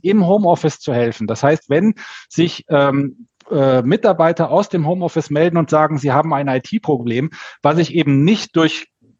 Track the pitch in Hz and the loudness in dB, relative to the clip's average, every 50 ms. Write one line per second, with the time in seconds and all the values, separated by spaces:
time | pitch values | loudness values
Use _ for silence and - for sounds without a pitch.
0 | - 180 208 220 180 170 196 214 202 175 170 - - 151 - - - 151 127 120 | -2 0 2 2 2 2 2 2 2 2 0 2 0 -4 -4 -4 -6 -4 -2 0
1 | 120 117 113 - 110 104 113 - - 139 160 156 - - 139 160 196 220 208 - | -2 -2 -2 -6 -6 -6 -4 0 0 0 0 0 -2 -2 0 0 2 0 -2 -2
2 | - - - - - _ - - 170 170 - - - - 160 143 139 139 135 139 | -10 -18 -20 -20 -20 _ -2 -2 -2 -2 -2 -10 -6 0 0 2 2 2 0 0
3 | 139 135 131 - 233 _ _ _ _ - 190 147 135 135 131 127 117 131 180 208 | -2 -4 -8 -14 -20 _ _ _ _ -4 -2 0 2 2 2 2 2 0 0 2
4 | - 214 185 165 165 165 170 - 165 - 147 180 202 - - 175 156 151 180 185 | 2 0 2 2 2 0 2 0 -2 0 0 0 0 0 -2 -2 -2 -2 -2 -4
5 | 175 160 - 165 151 - 147 147 165 175 165 170 156 - 151 151 156 156 156 139 | -4 -4 -4 -4 -4 -2 0 0 0 2 2 0 0 2 2 2 2 2 0 -2
6 | 135 143 127 143 156 160 151 139 143 139 131 131 - - 208 220 - - 147 123 | -2 0 0 0 0 0 -2 -2 -2 -2 -4 -4 -4 -4 -6 -6 -2 -2 -4 -2
7 | 120 120 113 123 139 160 - - - - - _ - 143 147 175 170 - 131 170 | -2 -4 -4 -4 -4 -6 -8 -14 -18 -20 -18 _ 0 0 2 2 0 0 0 0
8 | 151 143 139 135 143 175 220 208 - - - 165 160 156 - - - - _ _ | 0 2 2 2 4 2 2 0 -2 -4 0 0 2 2 0 -4 -12 -16 _ _
9 | _ _ _ | _ _ _